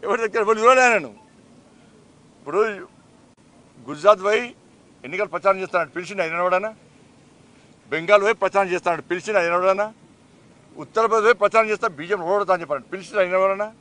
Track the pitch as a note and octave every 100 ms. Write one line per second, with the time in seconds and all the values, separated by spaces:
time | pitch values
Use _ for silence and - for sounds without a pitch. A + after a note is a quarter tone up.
0 | - A3+ A3+ A3 G#3 A3 A3+ C4 B3+ A3
1 | C#3 G#2 - _ - - _ _ _ _
2 | _ _ _ _ - E3 A3 G3 F3 _
3 | _ _ _ _ _ _ _ - A#2+ D3
4 | F3 G#3 F#3+ A3+ A#3+ - _ _ _ _
5 | - F3 G3+ E3+ G3 F#3+ F#3 F#3 D#3+ E3
6 | F3 G3 E3+ E3 F3+ F#3 G#3 A3 _ _
7 | - _ _ _ _ _ _ _ _ D3+
8 | E3+ G#3 G3+ A3 F#3+ G3 F#3+ F3+ F3+ E3+
9 | C#3 F3+ G3+ G#3 E3+ F3 F#3 F#3+ G#3 A3
10 | _ _ _ _ _ _ _ - D3+ -
11 | A3+ A3 G#3+ A3+ G3+ A3+ A3 G#3 A3+ D3
12 | E3 G3 E3 G3+ F#3+ F#3 E3 C#3+ A#2 F#3+
13 | F3 G#3 F3+ F#3 F#3+ G3 G#3+ A3